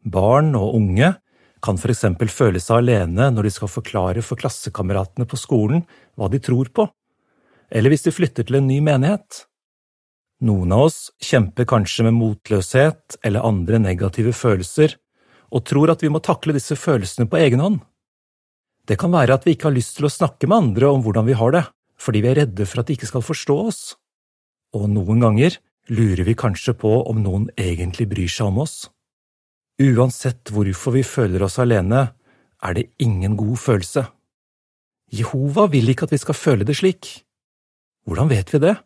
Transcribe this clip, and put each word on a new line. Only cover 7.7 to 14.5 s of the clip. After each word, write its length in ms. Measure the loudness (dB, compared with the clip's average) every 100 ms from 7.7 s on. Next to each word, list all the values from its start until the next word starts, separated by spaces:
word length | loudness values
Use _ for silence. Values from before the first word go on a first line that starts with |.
| 2 4
hvis 160 | 4 0
de 80 | -2
flytter 320 | -4 -2 -2
til 140 | 0
en 80 | 0
ny 80 | 0
menighet. 640 | 2 2 0 -2 _ -20 -20 _ _ _ _ _ _ _ _ _
Noen 320 | 0 0 2
av 140 | 4 4
oss 240 | 2 -16 _
kjemper 460 | 0 0 2 -2 0
kanskje 380 | 0 0 0 2
med 80 | 2
motløshet 1040 | 0 -4 -2 -2 0 2 2 0 _ -6
eller 240 | -2 0 0
andre 320 | 0 2 2
negative 540 | 2 0 -2 0 -2
følelser, 640 | 0 0